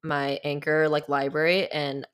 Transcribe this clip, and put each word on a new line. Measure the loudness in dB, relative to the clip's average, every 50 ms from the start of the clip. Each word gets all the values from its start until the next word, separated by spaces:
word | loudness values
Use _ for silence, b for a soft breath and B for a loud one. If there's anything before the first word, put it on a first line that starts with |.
| -4
my | -2 -2 -2 0 -2 -2 -2 -4
Anchor, | -4 -4 -2 0 0 2 4 4 4
like, | 2 0 0 0
library | -2 0 0 0 0 2 2 4 4 2 0 -2
and | -2 -4 -4 -4 -4 -6 -10 -12